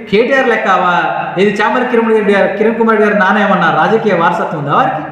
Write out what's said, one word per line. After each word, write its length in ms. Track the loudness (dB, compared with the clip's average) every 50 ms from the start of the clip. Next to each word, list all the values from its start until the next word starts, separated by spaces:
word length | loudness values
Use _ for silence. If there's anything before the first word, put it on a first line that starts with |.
| -6 -2
కేటీఆర్ 380 | 0 0 2 2 2 2 2 2
లెక్కవా? 420 | 0 0 0 0 0 2 2 0 0 0 -2 -2 -4 -6 -6 -6 -2 0
ఇది 100 | 0 0 0 0
చామల 240 | -2 -2 0 -2 -2 0
కిరణ్ 220 | 0 0 0 2 0
రెడ్డి 180 | 0 2 2 2
గారు, 120 | 2 0 0 0
కిరణ్ 220 | 0 0 0 0 0
కుమార్ 180 | 0 2 2
రెడ్డి 100 | 2 2
గారు 120 | 2 2 2
నాన్న 200 | 2 2 2 0 2
ఏమన్నా 240 | 0 0 0 0 0 0 0
రాజకీయ 340 | 0 2 0 0 0 0 0 2
వారసత్వం 380 | 0 0 0 -2 -4 -6 -6 -6
ఉందా 120 | -4 -2 0 0
వారికి? 240 | 0 0 -2 -6 -8 -10